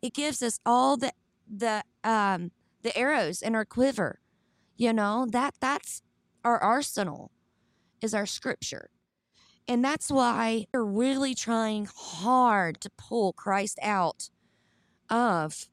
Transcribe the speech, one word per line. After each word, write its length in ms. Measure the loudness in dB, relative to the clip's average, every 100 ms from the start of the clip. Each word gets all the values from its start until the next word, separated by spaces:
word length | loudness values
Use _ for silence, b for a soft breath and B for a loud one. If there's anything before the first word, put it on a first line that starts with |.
It 100 | -8
gives 300 | -4 -4 -2
us 160 | -4 -4 2
all 300 | 4 4 2
the, 160 | -2 -6 _ _ _
the, 360 | -6 -4 -4 -6 _
um, 480 | 0 2 2 0 -4 _ _ _
the 140 | -6 -2
arrows 420 | 0 2 0 -2
in 140 | -2
our 100 | -2
quiver. 540 | -2 2 2 2 -4 -4 _ _ _ _ _ _
You 160 | 2
know, 360 | 2 2 0 0
that, 240 | 0 -2 -2
that's 420 | -4 -4 -6 -14 _ _ _ _
our 140 | 0 2
arsenal, 720 | 4 2 0 -4 -4 -6 -16 _ _ _ _ _ _ _
is 120 | -4
our 120 | -2 -4
scripture. 640 | -6 -6 -6 -6 -10 -14 _ _ _ _ b b b -2
And 160 | 0
that's 260 | 0 -2 0
why 560 | 2 2 2 0 -2 -2
we're 80 | -4
really 540 | -2 2 2 2 0 -2
trying 500 | -2 0 0 -2 -6
hard 880 | -10 -16 -6 2 4 6 4 2 -2
to 100 | -12 _
pull 340 | -6 0 0
Christ 460 | 0 -2 0 -2 -4
out 500 | -2 0 0 -2 -14 _ _ _ _ _ _ _ _
of 600 | 0 2 2 0 -6 -16